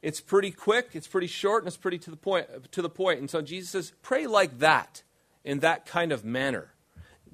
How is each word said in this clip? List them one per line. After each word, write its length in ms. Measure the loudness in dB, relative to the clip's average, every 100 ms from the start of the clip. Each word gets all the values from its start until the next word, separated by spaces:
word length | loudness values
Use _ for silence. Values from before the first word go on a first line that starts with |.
It's 160 | -6 -8
pretty 320 | 2 2 2
quick, 380 | -4 2 2 0
it's 140 | -12 -4
pretty 200 | -4 -4
short, 360 | -2 2 2
and 40 | 0
it's 80 | -6
pretty 200 | -4 -4
to 120 | -10
the 60 | -10
point, 540 | -2 -2 -2 -14 -10
to 80 | -4
the 80 | -4
point. 320 | 0 2 2
And 100 | 0
so 100 | -4
Jesus 280 | -4 -10 -6
says, 240 | -6 -8 _
"Pray 260 | -2 -2 4
like 320 | 4 2 4
that, 420 | 4 4 2 -14 _ _ _ _ -6
in 160 | 2
that 240 | 2 2 -2
kind 260 | -2 0
of 140 | -2 -4
manner." 480 | -4 -2 -4 -8 _ _ -20 -20 _ -20